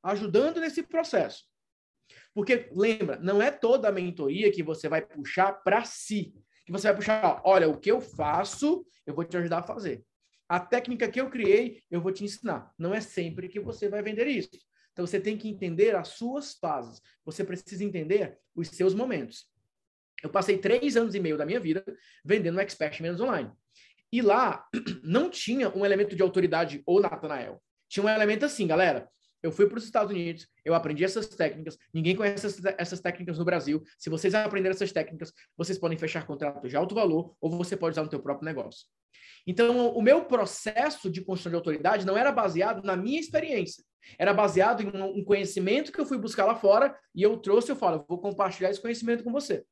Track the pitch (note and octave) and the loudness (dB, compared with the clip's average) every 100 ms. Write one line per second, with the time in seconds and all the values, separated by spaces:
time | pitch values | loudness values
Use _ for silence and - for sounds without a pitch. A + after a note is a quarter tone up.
0 | F3 G3+ G#3 G3+ D4 E4+ D#4+ - D#4+ E4 | -2 -2 2 4 4 0 -4 -4 -2 -2
1 | E4 G#3 C#3+ - _ _ _ _ _ _ | 0 0 0 -6 _ _ _ _ _ _
2 | _ - _ G#3 G3+ A#3+ - F3+ A3 A3 | _ -20 _ -4 0 0 0 0 2 2
3 | F3 B2+ F3 G3+ B3 C#4+ A3+ C4 G#3+ F#3+ | -2 -2 0 2 2 2 2 4 2 0
4 | F3+ F3 C#3 F3 G#3 F#3+ D#3 D#3 D#3 D#3+ | -4 -2 -2 2 2 2 -4 -6 -2 -2
5 | - D4 - - F#3+ F#3+ - G#3+ A#3 - | -4 -14 -6 2 2 2 2 2 0 -14
6 | - G#3+ E3 - _ _ - F#3+ G#3 G3 | -6 -6 -6 -14 _ _ -10 -2 0 0
7 | G#3 A3 F#3+ - F#3 F#3+ D#3+ C#3+ G3 B3 | 0 2 2 2 6 6 6 2 2 2
8 | - - D3 D#3+ G3+ - D4 F4+ - _ | 0 -4 -2 0 -2 -2 0 0 -4 _
9 | - D3+ E3+ F3+ E3+ E3+ F3 A3+ F#3 C3 | -10 -8 -4 -4 -2 -2 -4 -8 -8 -10
10 | _ _ _ _ _ F3 F3 A#3+ B3 A#3+ | _ _ _ _ _ -4 0 -2 0 -2
11 | A3+ B3 C4+ C4 G3+ G#3 A#3+ - _ F3 | -2 -2 -4 0 4 4 4 -8 _ -4
12 | F3+ F#3+ G3+ - A3+ C#3 - - E3 G#3+ | -4 -4 -8 -6 -6 -6 -8 -6 -4 -4
13 | - - E3+ E3 F#3 G#3 G3+ A3+ G3+ G#3 | -4 -6 -6 -8 -10 -8 -10 -4 -4 -2
14 | G#3 G#3+ C4+ A#3+ - - _ _ _ - | -4 -2 0 0 -6 -14 _ _ _ -8
15 | F3 G3+ G3 G#3+ G#3+ G3 F#3 E3 A3 F#3+ | -2 -2 -2 -4 -8 -8 -6 2 4 2
16 | D#3+ - A#3 C#4 C#4+ - E3+ C#3+ A#2 A2+ | -4 -10 -8 -6 -10 -8 -6 -4 -8 -18
17 | _ _ - D#3+ F#3+ F3+ - F#3 G3+ F3 | _ _ -14 -8 -6 -8 -10 -6 -6 -4
18 | D3+ G3+ F3 - _ - E3 - F#3 F#3+ | 0 0 0 -8 _ -8 -8 0 2 2
19 | B3+ F3+ A#2+ - _ _ _ _ _ _ | -2 -4 -6 -14 _ _ _ _ _ _
20 | _ - - G3 F#3 F#3+ F#3+ A#3+ C#4+ A3+ | _ -12 -2 0 2 2 4 2 4 2
21 | A3+ G3 E3 D3+ D3 A#3 F3 E3 G3 - | 2 0 -2 -2 -2 -2 -2 -4 -4 -16
22 | _ _ C#3+ - E3 F3 G3+ - D3+ - | _ _ 0 0 2 -2 -4 -4 -6 -4
23 | E3 F3 B3+ F#3 A2+ - _ _ _ _ | -8 -4 -2 -2 -6 -14 _ _ _ _
24 | _ A#3 G#3+ G#3+ A#3 - - A#3 - B2+ | _ 2 6 6 4 -2 -6 -6 -6 -8
25 | D#3 G#3+ F4 - - C4 A3+ F#3+ G3+ F#3+ | 0 2 2 -4 -4 0 0 0 2 2
26 | G#3 F3+ F#3 F#3 F3 D#3+ E3 C#3 - F#3 | 2 2 2 4 2 2 0 -4 2 4
27 | G3 - D3+ C#3 A2+ - _ _ _ - | 4 -2 -8 -8 -8 -14 _ _ _ -2
28 | G#3 G#3+ G#3 G#3+ C#4+ C#4+ F3 D#3 F3+ B2+ | 2 4 2 2 0 0 0 4 4 2
29 | - _ _ _ E3 D#3+ G3+ A3+ A3 A#3 | -6 _ _ _ -6 4 4 4 -2 0
30 | G#3 F#3+ E3+ E3 - _ D3+ E3 D#3+ D3+ | 0 -2 -4 -8 -16 _ 0 0 0 0
31 | F#3+ A3 G#3+ - D#3+ D#3 D#3+ - _ D#3+ | 0 -2 -8 -2 -2 -2 -14 -16 _ -2
32 | D#3+ F#3+ G#3 G3+ G#3+ G3 F#3+ - F3 F3 | 0 2 0 0 -6 -4 -4 -4 -6 -6
33 | F3 F3 F3 D#3+ E3+ F3 C#3 D#3 D#3 _ | -6 -8 -8 -2 0 0 0 -4 -4 _
34 | - D#3+ F#3+ G#3+ G#3+ G3 F#3+ F#3+ F#3+ E3 | -8 -2 0 2 0 0 -2 -2 -2 -2
35 | D#3 D#3+ D#3+ _ _ - E3 F#3 E3 D#3+ | -4 -10 -16 _ _ -8 -6 -2 -2 -2
36 | D#3+ E3 D#3+ C#3+ D3 C#3+ B2+ C#3 F#3 G#3+ | -4 -6 -8 -6 -6 -6 -4 -2 -2 0
37 | G3 D#3+ E3+ _ D#3+ E3+ F3 F#3+ E3+ D#3+ | 2 2 -2 _ -4 -4 -4 -2 -2 -2
38 | D#3 C#3 C#3 C#3+ D#3 C#3 - - _ _ | -4 -6 -6 -6 -6 -8 -10 -14 _ _
39 | _ _ - - - F3+ A#3 B3 A#3+ A#3 | _ _ -20 -14 -6 2 4 4 2 4
40 | G#3+ D#4+ - B3 G3 - G#3+ G#3+ D4 D4 | 6 6 6 0 0 -4 -4 0 0 -2
41 | F#3+ E3+ F#3 F#3 F3 E3+ E3+ D3 D#3+ G#3 | -6 -6 -6 -6 -4 -4 -2 0 2 2
42 | F#3+ G3+ C4+ A#3 G3+ E3 G3+ G3 G3 F#3 | 2 2 2 2 0 0 0 0 -2 -2
43 | G#3+ D4+ D#4 D#4 D#4+ A#3+ E3+ - _ _ | -2 -4 0 -2 0 -2 -4 -10 _ _
44 | - - F#3 G3+ G#3 E3 G3+ A3 G3+ G3 | -20 0 2 4 4 4 4 2 -2 -4
45 | F#3+ G3 G3 G3+ F#3+ G3 F#3 B3+ D#4 - | -6 -6 2 2 2 -2 0 0 0 -6
46 | D4+ B3+ F#3 - G3 A3+ G3 G#3 C#4 - | -4 -4 -4 2 2 4 6 6 6 0
47 | _ D#3+ G#3 A3+ G3 G#3+ A#3 C4+ F#3+ D#3+ | _ 2 2 2 4 4 4 0 0 0
48 | - F3 G3+ G3 F#3+ - F#3 G3+ A#3 A#3 | -4 -6 -4 0 -2 0 -2 -2 -6 -4
49 | A#3 A#3 A#3 C4+ C#4 G3 - | -2 -2 -2 -4 -2 -6 -6